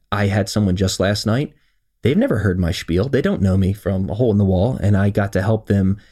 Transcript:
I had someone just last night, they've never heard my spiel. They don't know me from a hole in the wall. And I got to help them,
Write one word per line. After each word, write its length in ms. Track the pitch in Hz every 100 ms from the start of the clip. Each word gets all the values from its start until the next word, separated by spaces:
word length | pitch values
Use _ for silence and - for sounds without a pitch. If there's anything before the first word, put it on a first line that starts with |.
| _
I 140 | 101 101
had 220 | 104 95
someone 280 | 107 104 92
just 240 | 95 -
last 260 | 95 104 107
night, 280 | 120 151 - _ _ _ _
they've 140 | 113 175
never 220 | 262 113
heard 200 | 101 90
my 140 | 85
spiel. 360 | - - 87 131
They 140 | 131
don't 200 | 196 202
know 140 | 98 95
me 160 | 92
from 380 | 101 - 95 98
a 40 |
hole 160 | 104 123
in 80 | 101
the 60 |
wall. 320 | 98 92 113 -
And 200 | 101 98
I 140 | 101
got 220 | 101 98
to 100 | 92
help 240 | 98 110 -
them, 320 | 101 95 98 -